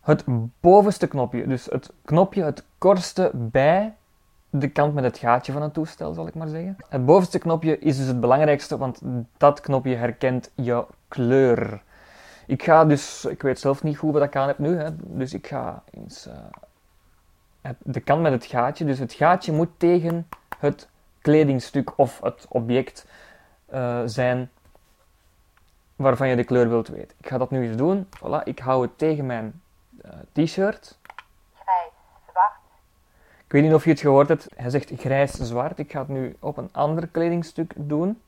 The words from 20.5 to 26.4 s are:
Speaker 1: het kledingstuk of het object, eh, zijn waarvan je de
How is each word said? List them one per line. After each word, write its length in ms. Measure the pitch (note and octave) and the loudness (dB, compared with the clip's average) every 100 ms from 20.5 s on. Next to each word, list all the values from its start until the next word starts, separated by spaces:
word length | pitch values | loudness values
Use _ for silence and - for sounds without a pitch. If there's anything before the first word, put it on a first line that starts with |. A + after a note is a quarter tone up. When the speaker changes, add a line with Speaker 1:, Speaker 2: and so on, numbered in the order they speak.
| - | -4
Speaker 1:
het 300 | C#3+ C#3+ - _ _ _ | -4 -4 -12 _ _ _
kledingstuk 800 | - D3+ D3+ C3 - C#3 B2 - | 4 4 4 2 -2 -4 -4 0
of 220 | C3 - | 0 0
het 260 | - - - | -8 -8 -6
object, 580 | B2+ A#2 A#2+ B2+ - - - - _ _ _ _ | -6 0 -2 -2 -12 -20 -20 -20 _ _ _ _
eh, 340 | C3 B2 A#2+ | -8 -6 -4
zijn 460 | A#2+ A2+ B2+ B2 B2+ _ _ _ _ _ _ _ _ _ _ _ _ _ _ _ | -6 -2 0 0 -4 _ _ _ _ _ _ _ _ _ _ _ _ _ _ _
waarvan 320 | C3+ B2+ C3+ | 2 2 0
je 80 | |
de 80 | B2 | 0